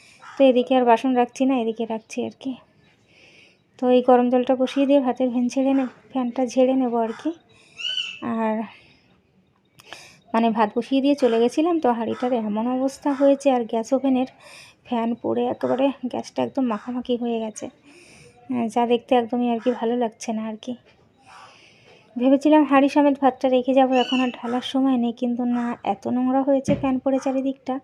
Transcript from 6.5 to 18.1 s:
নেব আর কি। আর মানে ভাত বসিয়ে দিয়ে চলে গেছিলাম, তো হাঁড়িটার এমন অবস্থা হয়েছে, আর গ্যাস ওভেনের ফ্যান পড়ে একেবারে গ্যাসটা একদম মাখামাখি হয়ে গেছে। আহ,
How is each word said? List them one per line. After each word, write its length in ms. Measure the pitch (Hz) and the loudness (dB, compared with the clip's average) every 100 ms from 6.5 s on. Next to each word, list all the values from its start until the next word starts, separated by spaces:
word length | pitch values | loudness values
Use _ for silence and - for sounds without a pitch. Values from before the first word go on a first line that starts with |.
| 254 254 | 2 2
নেব 220 | 262 247 233 | 2 0 -2
আর 180 | 226 220 | -4 -4
কি। 80 | 302 339 _ _ _ - - - - - | -8 -8 _ _ _ -12 -10 -8 -10 -10
আর 420 | 233 226 220 220 214 - _ _ _ _ _ _ _ _ _ _ - - - _ _ | -8 -4 -2 -4 -8 -14 _ _ _ _ _ _ _ _ _ _ -20 -20 -20 _ _
মানে 160 | 226 233 | 0 0
ভাত 200 | 220 208 233 | 2 0 -2
বসিয়ে 240 | 233 269 | -2 0
দিয়ে 140 | 269 285 | 2 2
চলে 240 | 247 226 | 2 2
গেছিলাম, 400 | 240 311 330 330 | 0 0 0 0
তো 120 | 254 | 0
হাঁড়িটার 420 | 233 220 220 247 | 0 -4 -4 -2
এমন 340 | 247 214 214 240 | -2 -4 -4 -4
অবস্থা 460 | 254 269 - 294 | -2 -4 -4 -4
হয়েছে, 380 | 269 277 277 277 | 2 2 4 2
আর 120 | 254 | 0
গ্যাস 300 | 226 226 226 | -2 -4 -2
ওভেনের 340 | 262 269 254 262 - - - - _ - | -2 0 0 -2 -8 -20 -20 -20 _ -8
ফ্যান 300 | 240 233 240 | -4 -4 -4
পড়ে 240 | 220 226 240 | -4 -2 -2
একেবারে 460 | 247 254 254 277 - 247 | -2 -2 0 -2 -2 -8
গ্যাসটা 380 | 233 - - | -8 -8 -6
একদম 200 | 247 269 254 | -4 -2 -2
মাখামাখি 500 | 208 247 247 240 240 | -4 -6 -8 -4 -4
হয়ে 240 | 240 226 | -4 -6
গেছে। 260 | 220 214 - | -6 -10 -16
আহ, 1040 | - _ 349 - | -18 _ -20 -20